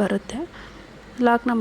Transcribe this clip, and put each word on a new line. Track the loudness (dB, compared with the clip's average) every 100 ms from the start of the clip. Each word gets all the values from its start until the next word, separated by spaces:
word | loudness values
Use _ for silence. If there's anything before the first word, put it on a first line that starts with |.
ಬರುತ್ತೆ. | 0 0 -4 -8 -10 -12 -20 -20 -20 -20 -16 0 2
ಲಾಕ್ನ | 4 2 -2